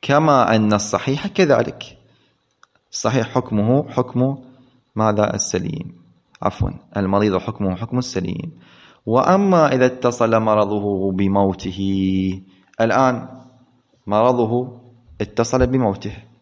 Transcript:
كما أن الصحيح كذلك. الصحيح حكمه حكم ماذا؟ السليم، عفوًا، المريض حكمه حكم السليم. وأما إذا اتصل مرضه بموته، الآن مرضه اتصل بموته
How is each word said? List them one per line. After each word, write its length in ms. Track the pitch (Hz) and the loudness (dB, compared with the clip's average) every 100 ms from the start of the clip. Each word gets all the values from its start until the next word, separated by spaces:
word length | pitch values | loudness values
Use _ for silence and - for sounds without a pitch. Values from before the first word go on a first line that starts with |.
كما 540 | - 143 160 139 117 110 | 2 2 4 4 4 2
أن 180 | 107 | 2
الصحيح 540 | 104 - 98 - 143 202 | 0 0 -4 -2 -4 -4
كذلك. 720 | - 170 120 117 - - - _ _ _ _ _ _ _ _ _ | 0 2 2 0 -6 -18 -20 _ _ _ _ _ _ _ _ _
الصحيح 380 | - - 123 113 | -6 -2 -2 -2
حكمه 600 | 135 - 107 107 131 - | -2 -2 -2 2 2 0
حكم 480 | - 123 123 127 135 - - _ _ _ - | -4 -2 0 -2 -2 -12 -20 _ _ _ -2
ماذا؟ 380 | 110 104 104 | 0 2 0
السليم، 680 | 104 - 92 85 78 87 - _ _ _ _ | 0 -4 -4 -4 -8 -12 -16 _ _ _ _
عفوًا، 300 | - - - - _ 101 | -6 -4 -6 -6 _ -4
المريض 400 | 95 98 104 92 | 0 2 2 0
حكمه 380 | - 107 98 90 | -4 -6 -4 -4
حكم 220 | 107 123 | -4 -4
السليم. 540 | 123 - 90 - - - - - - _ - | -4 -6 -6 -8 -10 -14 -20 -20 -20 _ 0
وأما 680 | 117 - 190 202 180 151 | 2 4 4 4 4 4
إذا 120 | 131 127 | 4 2
اتصل 540 | 127 123 117 113 113 | 2 -2 0 2 2
مرضه 720 | 110 107 101 104 101 98 98 | 2 2 2 0 -2 -2 -2
بموته، 1300 | 92 98 98 98 92 92 90 98 98 95 95 95 95 - _ _ - | 0 0 2 2 0 -6 -4 -2 0 0 0 -2 -4 -12 _ _ -4
الآن 460 | 113 110 131 120 - - - _ _ _ _ _ - | 0 2 2 0 -8 -18 -20 _ _ _ _ _ -2
مرضه 720 | 104 120 123 110 120 127 - - _ _ - | 2 2 2 0 -2 -4 -12 -20 _ _ -10
اتصل 460 | 104 - 117 127 123 | -8 -2 -2 2 0
بموته 460 | 131 117 98 104 110 - _ | 2 0 -2 -8 -12 -20 _